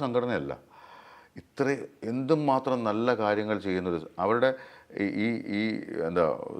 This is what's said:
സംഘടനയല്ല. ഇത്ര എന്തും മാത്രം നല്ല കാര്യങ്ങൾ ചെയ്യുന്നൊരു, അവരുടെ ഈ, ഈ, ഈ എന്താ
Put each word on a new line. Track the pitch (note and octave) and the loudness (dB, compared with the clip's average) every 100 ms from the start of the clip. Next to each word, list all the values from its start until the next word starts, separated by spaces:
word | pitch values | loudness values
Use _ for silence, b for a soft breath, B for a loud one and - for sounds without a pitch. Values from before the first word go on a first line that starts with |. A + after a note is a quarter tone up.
സംഘടനയല്ല. | C3+ A#2+ A#2+ G#2 C#2+ C#2 - b b b b b b - | 0 0 0 -2 -4 -8 -12 b b b b b b -20
ഇത്ര | - - C3+ C3+ - - A2 | -18 -2 0 0 -6 -10 -4
എന്തും | B2 C3+ D#3 D3 | -4 2 2 4
മാത്രം | C3 C3+ B2+ A2+ | 2 2 0 0
നല്ല | G#2+ A#2+ A#2 | 2 2 2
കാര്യങ്ങൾ | G#2+ G#2 G#2+ G#2 G2 | 2 2 0 -2 0
ചെയ്യുന്നൊരു, | F#2 F2+ E2+ D#2+ - | 0 0 -2 -4 -2
അവരുടെ | F#2+ A#2 C3 C4 B B B - | 2 4 4 0 B B B -4
ഈ, | G2+ - A2 | -2 0 0
ഈ, | A#2 - G2+ | -2 -2 -2
ഈ | A2 G#2+ - - E2 | -2 -2 -6 -4 0
എന്താ | F2 D#2+ A#1+ - - | 2 2 2 -4 -8